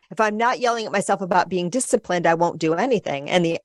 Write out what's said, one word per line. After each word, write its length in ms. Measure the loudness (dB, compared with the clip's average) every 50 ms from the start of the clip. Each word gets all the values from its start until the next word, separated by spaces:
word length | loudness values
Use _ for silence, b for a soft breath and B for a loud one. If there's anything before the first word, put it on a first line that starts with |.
| _ _
If 80 | -2 0
I'm 160 | 0 0 2 2
not 220 | 0 0 0 0
yelling 260 | 0 0 0 -2 -4
at 60 | -4 -2
myself 280 | -2 0 0 0 -2
about 280 | 0 2 2 2 2 2
being 200 | 0 -2 -2 -2
disciplined, 560 | -2 -4 -2 0 -2 -2 0 -2 -2 0 2
I 100 | 2 2
won't 220 | 4 2 0 0 0
do 140 | -2 0 0
anything. 560 | 0 0 0 0 -2 -2 -4 -6 -6 -4 0
And 140 | 0 2 2
the 160 | 2 0 -4